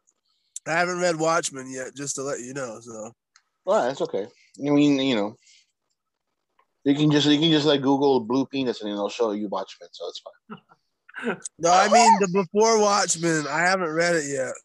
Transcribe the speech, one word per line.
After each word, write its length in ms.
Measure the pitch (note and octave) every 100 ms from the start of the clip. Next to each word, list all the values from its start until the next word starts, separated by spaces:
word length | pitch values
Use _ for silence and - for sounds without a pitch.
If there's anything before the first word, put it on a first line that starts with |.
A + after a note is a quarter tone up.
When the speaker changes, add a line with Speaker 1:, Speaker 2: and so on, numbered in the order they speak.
| _ _ _ _ _ - -
Speaker 1:
I 60 |
haven't 260 | E3 F3 F3+
read 160 | F3+ D#3+
Watchmen 560 | D#3+ E3+ D#3 C3+ C3
yet, 240 | C3 B2+ B2+
just 200 | C#3+ C#3+
to 80 |
let 180 | C3+ B2+
you 120 | A#2+
know. 260 | C#3 B2 A2
So. 320 | A#2 A2 A2 - _ _ _ _ -
Speaker 2:
Well, 180 | G#3 B2
that's 140 | C#3
okay. 220 | E3+ G2+ G#2+
I 440 | _ _ - C#3
mean, 300 | C#3+ D3 C#3
you 160 | C3+ A2+
know, 200 | G#2 A2 _ _ _ _ _ _ _ _ _ _ _ _ _ _
you 100 | C#3 C#3+
can 140 | D3+
just, 160 | D3 C#3+
you 120 | D3
can 100 | E3
just, 140 | D3+ D3+
like, 160 | C#3+
Google 380 | C3+ C#3 C#3+ C3
blue 260 | A2 C3 B2+
penis 360 | C#3 B2+ G#2+
and 100 | G#2
it'll 180 | G#2 G2+
show 220 | - A2+
you 160 | G#2 G#2
Watchmen, 420 | G2 G2 - F2
so 140 | - F2
it's 140 | -
fine. 360 | - - - G#3+ _ _ _ _ _ -
Speaker 1:
<laughs> 380 | A#3+ F3+ - -
No, 100 | E3
I 180 | F3+ G#3
mean 280 | A#3+ A#3 G#3
the 80 | G3
before 500 | F#3+ F3 G3+ A3+ A3+
Watchmen. 640 | G#3 G3+ F3+ E3 E3+ D#3+ D3
I 120 | D3+
haven't 300 | F3 F#3+ E3+
read 260 | D#3 F3 E3+
it 80 | C#3+
yet. 240 | C#3 B2+ -